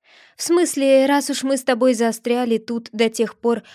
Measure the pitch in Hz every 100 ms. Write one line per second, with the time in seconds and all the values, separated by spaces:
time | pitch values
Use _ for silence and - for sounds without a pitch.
0 | _ - - - - 339 311 285 269 269
1 | 269 285 277 277 262 269 262 240 262 226
2 | 233 226 240 240 247 220 220 233 233 220
3 | 226 226 220 - 233 233 -